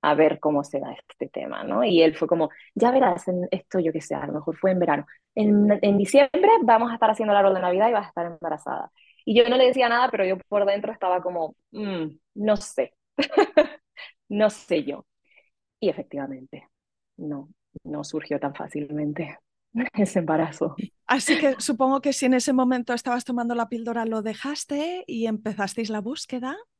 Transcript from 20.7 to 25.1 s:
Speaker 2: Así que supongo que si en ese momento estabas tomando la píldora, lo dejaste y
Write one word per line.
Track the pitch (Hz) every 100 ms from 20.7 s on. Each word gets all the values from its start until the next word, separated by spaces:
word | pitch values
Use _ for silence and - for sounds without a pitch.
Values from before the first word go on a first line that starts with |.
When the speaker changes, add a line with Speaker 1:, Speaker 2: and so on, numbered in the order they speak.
| - - _ -
Speaker 2:
Así | 262 - 320
que | 294 262
supongo | - 240 262 269
que | 285
si | 269 254
en |
ese | 254 240
momento | 254 254 254 233
estabas | 240 - 240
tomando | 240 240 233
la | 240 233
píldora, | 240 226 233 226
lo | 220
dejaste | 214 214 277 302 - 285 320 359
y | -